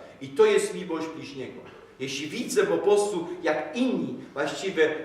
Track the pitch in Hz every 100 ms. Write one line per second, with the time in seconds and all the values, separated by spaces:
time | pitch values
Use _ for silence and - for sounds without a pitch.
0 | - - 135 139 214 196 - 180 170 160
1 | 160 147 135 135 117 - - - - -
2 | 135 139 151 220 - 196 196 - 190 208
3 | 202 180 - - 160 151 - 240 254 208
4 | 127 - - 135 151 - 196 160 156 -